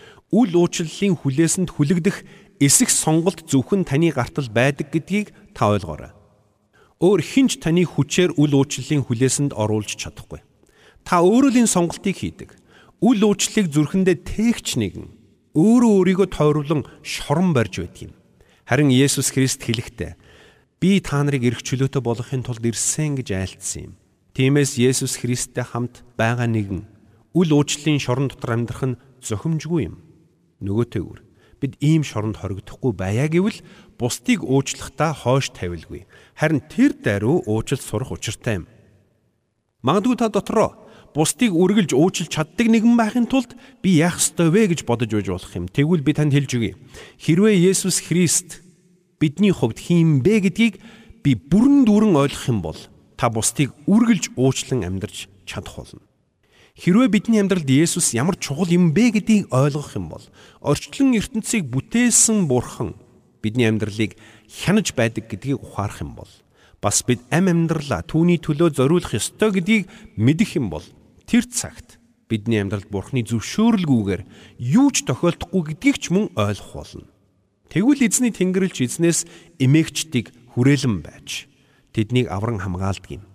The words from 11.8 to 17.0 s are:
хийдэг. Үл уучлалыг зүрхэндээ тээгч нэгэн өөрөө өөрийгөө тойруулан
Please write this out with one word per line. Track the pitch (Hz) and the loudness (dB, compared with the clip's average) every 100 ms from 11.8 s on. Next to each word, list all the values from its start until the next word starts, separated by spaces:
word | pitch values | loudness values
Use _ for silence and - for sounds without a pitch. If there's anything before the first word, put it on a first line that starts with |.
| 170 - 196 - | 0 -2 -6 -4
хийдэг. | 90 - - - _ _ _ - | -8 -10 -20 -20 _ _ _ -2
Үл | 220 220 | 2 4
уучлалыг | 214 202 - 220 175 | 2 2 0 0 0
зүрхэндээ | 147 147 190 185 170 | 0 0 2 2 0
тээгч | - - 233 - - 131 | -4 -2 0 0 -4 -4
нэгэн | 98 - - - _ _ _ | -4 -6 -16 -20 _ _ _
өөрөө | 151 208 247 240 196 | 2 4 6 6 4
өөрийгөө | 180 190 190 | 4 2 0
тойруулан | - 151 151 147 156 151 - | 2 2 2 0 -2 -4 -12